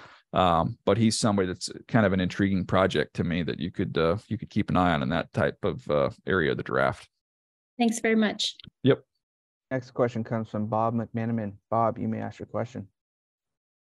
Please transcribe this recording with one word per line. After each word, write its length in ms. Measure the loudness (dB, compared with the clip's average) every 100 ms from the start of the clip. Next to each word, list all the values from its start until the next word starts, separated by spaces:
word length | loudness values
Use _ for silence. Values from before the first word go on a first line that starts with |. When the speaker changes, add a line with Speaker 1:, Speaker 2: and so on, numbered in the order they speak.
| -20 -20 _
Speaker 1:
Um, 440 | 0 2 2 0 -2
but 140 | 0 4
he's 200 | 4 2
somebody 300 | 0 0 0
that's 220 | -4 -10 -12 0
kind 180 | 2 4
of 60 |
an 80 | 2
intriguing 460 | 0 0 2 2 2
project 500 | 2 4 2 -2 -2
to 80 |
me 200 | -2 -2
that 180 | -2 -4
you 100 | -6
could, 260 | -4 -2 2
uh, 200 | 2 0 -4
you 100 | -8
could 120 | -4
keep 200 | -4 0
an 60 | 2
eye 160 | 2
on 120 | 2
in 60 | 0
that 220 | -2 -2
type 320 | 0 0 0
of, 260 | -4 -4 -2
uh, 200 | 0 0 -2 -2
area 240 | 0 0
of 60 | -2
the 60 |
draft. 440 | -2 0 0 -2 -12 _ _ _ _ _ _ -2
Speaker 2:
Thanks 200 | -2 0
very 160 | 0 2
much. 400 | 0 -2 -6 -8 -20 _
Speaker 1:
Yep. 220 | 0 0 -2 _ _ _ _ _ _
Speaker 3:
Next 200 | -8 -6
question 340 | -2 -2 -2 -4
comes 240 | -6 -4
from 180 | -6 -2
Bob 260 | 0 0
McManaman. 600 | -2 -4 -4 -4 -4 -6 -10 _
Bob, 280 | 0 0 0
you 120 | -4
may 100 | -6
ask 200 | -8 -12
your 60 | -10
question. 440 | -8 -6 -10 -14 _ _ _ _ _ _ _ _ _ _